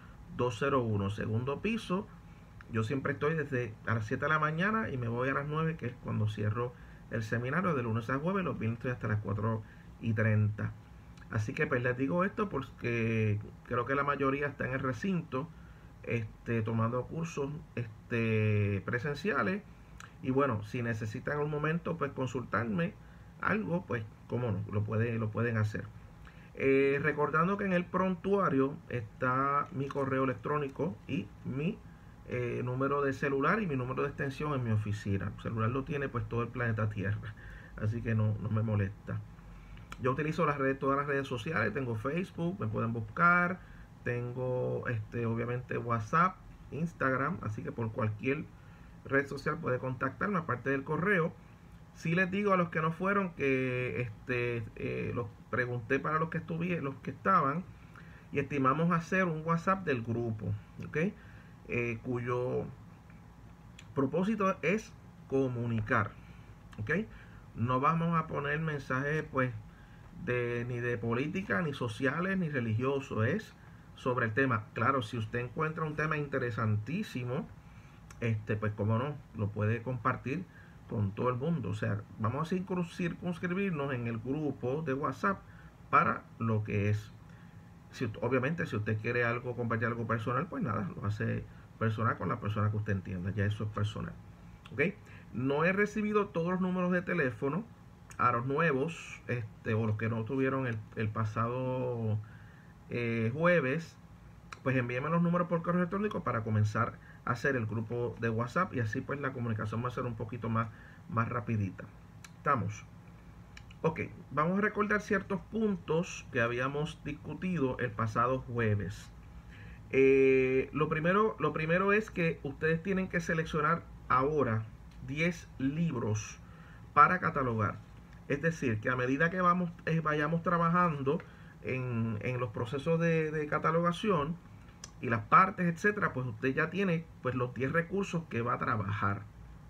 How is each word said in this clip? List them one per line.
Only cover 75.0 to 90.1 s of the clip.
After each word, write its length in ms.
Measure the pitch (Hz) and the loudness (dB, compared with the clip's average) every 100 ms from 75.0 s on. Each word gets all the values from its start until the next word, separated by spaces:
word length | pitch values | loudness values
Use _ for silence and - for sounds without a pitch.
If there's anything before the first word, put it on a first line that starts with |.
si 160 | 113 120 | 0 -4
usted 220 | 107 120 | -2 -2
encuentra 440 | 123 - 156 160 | -2 -2 -2 -2
un 120 | 156 151 | -4 -2
tema 200 | 156 151 | 0 0
interesantísimo, 1300 | 143 135 123 113 110 107 107 175 214 131 123 139 233 - - - - - - - | -2 -2 -2 0 2 2 0 -2 -4 -4 -2 -4 -4 -10 -18 -20 -20 -20 -18 -2
este, 340 | 120 107 - 107 | 0 0 0 0
pues, 160 | 107 | 0
cómo 240 | 104 104 113 | 0 2 2
no, 180 | 139 143 - - | 2 -4 -8 -4
lo 140 | 101 | -2
puede 340 | 104 104 117 | 0 2 0
compartir 640 | 113 123 127 120 117 165 185 - - - - | -2 0 0 0 -2 -4 -6 -14 -20 -20 -6
con 240 | 117 101 | -2 0
todo 180 | 104 120 | 2 0
el 60 | 123 | 2
mundo. 360 | 147 160 107 | 0 0 -2
O 20 | |
sea, 280 | 107 113 104 - - | -2 0 -2 -4 -4
vamos 280 | 110 131 165 | -2 0 0
a 80 | 185 | -2
circun-, 300 | 185 180 170 | 0 -2 -2
circunscribirnos 1080 | - 175 - 175 170 180 180 196 151 139 | -2 -4 -2 -4 -4 -2 0 0 0 0
en 140 | 123 117 | -2 -2
el 120 | 113 | -2
grupo 640 | 120 147 147 - 123 143 | -2 -2 -2 -2 -2 -2
de 100 | 160 | 0
WhatsApp 480 | 135 147 135 202 196 - - - - - | 0 -2 0 0 0 -6 -18 -20 -20 4
para 340 | 143 170 - - - | 6 6 2 -6 -2
lo 240 | 113 107 | 0 2
que 260 | 107 107 101 | 2 2 2
es. 220 | 107 - - - - - - - - - | 2 -2 -16 -20 -20 -20 -20 -20 -20 -18
Si 140 | - 120 | -6 -4
ut-, 140 | - | -2
obviamente, 440 | 120 131 131 170 165 | 2 2 2 0 -2
si 120 | 110 | -2
usted 200 | 107 107 | 0 0
quiere 240 | 113 120 120 | 0 2 2
algo, 320 | 120 127 117 | 0 -2 -4
compartir 300 | 117 113 117 | -2 0 0
algo 200 | 117 | 0
personal, 400 | 113 | 0